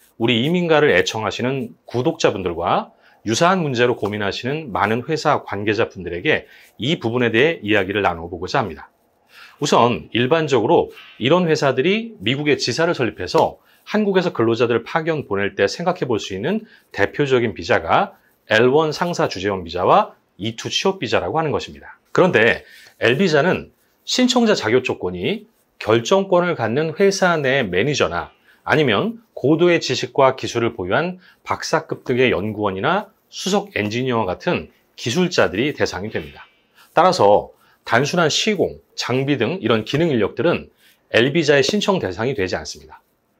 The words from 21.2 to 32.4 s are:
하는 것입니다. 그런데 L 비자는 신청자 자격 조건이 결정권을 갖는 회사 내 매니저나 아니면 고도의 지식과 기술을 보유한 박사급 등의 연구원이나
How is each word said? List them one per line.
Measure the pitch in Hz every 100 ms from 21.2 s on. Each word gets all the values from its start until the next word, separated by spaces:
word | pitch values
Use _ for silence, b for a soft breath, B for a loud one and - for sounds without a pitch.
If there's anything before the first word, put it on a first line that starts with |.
| 87 147
하는 | 156
것입니다. | 98 - 71 - - _
그런데 | - 180 113 110 - - B B B
L | 110 135
비자는 | 190 147 170 107 - _ _ _
신청자 | - - 247 247 226
자격 | - 110 127
조건이 | - - 90 90 90 - - _ _ -
결정권을 | - 131 117 190 190 180 175
갖는 | 156 110 127 160 151
회사 | 196 196 185 165
내 | 135 139
매니저나 | 104 90 131 131 90 85 76 _ b b
아니면 | - 131 139 101 196 233 _
고도의 | - 131 160 175 165
지식과 | - 123 120 - 135 131
기술을 | 107 117 117
보유한 | - 90 117 175 180 b b
박사급 | - 98 - 160 - -
등의 | - 123 127
연구원이나 | 85